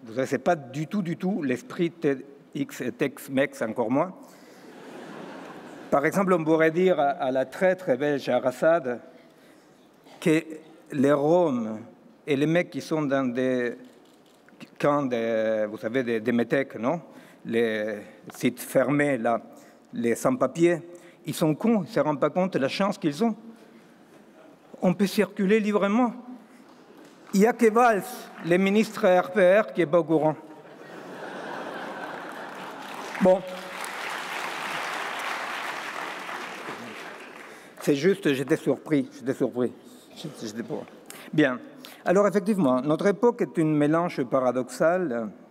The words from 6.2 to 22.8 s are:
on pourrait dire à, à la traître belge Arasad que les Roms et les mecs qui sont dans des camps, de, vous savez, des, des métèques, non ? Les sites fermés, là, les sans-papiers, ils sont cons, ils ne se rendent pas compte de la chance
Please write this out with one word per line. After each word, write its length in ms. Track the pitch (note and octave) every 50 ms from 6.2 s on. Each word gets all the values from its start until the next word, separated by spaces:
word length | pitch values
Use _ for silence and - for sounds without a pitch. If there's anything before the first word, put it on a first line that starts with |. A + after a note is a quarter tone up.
| G3 F3+ F#3+
on 100 | F3 D#3+
pourrait 280 | D3+ D#3+ D#3+ D#3+ D#3+
dire 280 | D#3 E3 F#3 F#3 F3 C#3+
à, 120 | D3 C#3+
à 200 | C3+ - C#3+ C3
la 140 | C3 C3 C3+
traître 500 | C3 - - F#3+ F#3 F#3 F#3 F#3 F3 C3
belge 320 | A#2+ D3 D3 D3 C3+ - -
Arasad 720 | B2 B2 A2 B2+ B2+ - - D#3+ E3 E3+ - B2+ A#2 A2+ - - - - - - _ _ - - - - _ _ _ _ _ _ _ _ _ - - -
que 240 | - F3 D#3 D#3+ E3 - - - - - - - - - -
les 200 | C#3+ B2+ C#3 D3
Roms 680 | - C#3 D3+ E3 F3+ F3+ D#3+ C3 A#2+ A2+ A2 A2 G#2+ A2+ - - _ _ - _ _ _ -
et 80 | D3
les 100 | C3 D3
mecs 240 | D#3 E3 F3 F3+ F3+
qui 120 | - C3+
sont 200 | B2+ - E3 D#3 D3+
dans 200 | C#3 C3+ C#3 C3+
des 540 | B2+ A#2+ B2+ B2+ B2+ B2+ B2 B2 A#2+ - - - - - - _ _ _ _ _ _ _ _ _ - - _ - - - _
camps, 260 | - D3 C#3+ D3 C#3+
de, 640 | C3 B2 A#2 A2+ A2+ A2+ A2 A2 A2 A2 G#2+ G#2+ G#2
vous 100 | G#2+ A2
savez, 260 | - A2 A2+ C3+ B2+
des, 160 | A#2 A#2 A2+
des 120 | G#2+ B2 A#2+
métèques, 420 | A#2 A#2 A2 - C#3 C3+ C3+ -
non ? 240 | A2+ A2 B2+ D#3+ F3 - - - - - - - - _
Les 540 | - A2+ A2+ A#2 A2+ A2 G#2+ G#2+ A2 G#2+ G#2 G2+ - - - - - -
sites 240 | - - B2+ A#2+ -
fermés, 580 | - - - C#3 B2+ A#2+ D3 C#3+ D3 D3 C#3 A#2+
là, 240 | A2+ A#2 A#2 A2 - - - - - - - - _ _ -
les 220 | A#2+ A#2 A#2 A2+
sans-papiers, 680 | - - C#3 B2+ B2+ C3+ B2+ C3 E3 E3+ E3+ F3 D#3+ - - - - - - - _ -
ils 80 | - -
sont 220 | - F3 D#3 D3+
cons, 280 | D3 - G#3+ A#3 G#3+ E3+
ils 40 | C3
ne 0 |
se 120 | - -
rendent 180 | C#3 D3+ D3+ C3
pas 100 | C#3+ D3+
compte 260 | C#3+ F3+ F#3 F#3+ -
de 40 | D#3
la 80 | C3 C3
chance 300 | - -